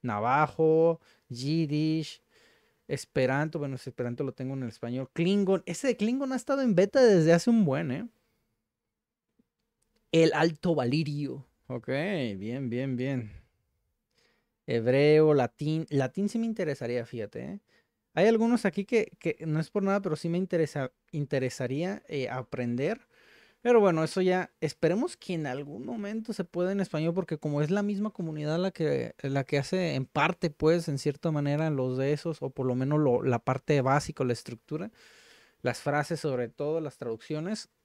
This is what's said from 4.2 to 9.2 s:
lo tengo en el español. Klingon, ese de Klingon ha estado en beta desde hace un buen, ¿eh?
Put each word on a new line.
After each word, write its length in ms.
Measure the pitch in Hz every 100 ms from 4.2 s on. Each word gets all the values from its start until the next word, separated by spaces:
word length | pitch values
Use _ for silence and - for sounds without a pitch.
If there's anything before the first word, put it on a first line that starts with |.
lo 120 | 139
tengo 200 | - 131
en 80 | 135
el 60 | 123
español. 420 | - 117 123 131
Klingon, 520 | - 170 202 190 190 -
ese 220 | 170 277
de 80 | 233
Klingon 360 | 214 262 269
ha 40 | 262
estado 260 | - 277
en 140 | 254 175
beta 260 | 202 277
desde 300 | 247 190 156
hace 180 | 170 -
un 140 | 226
buen, 260 | 175 135 160
¿eh? 180 | 135 240 _ _ _ _ _ _ _ _ _ _ _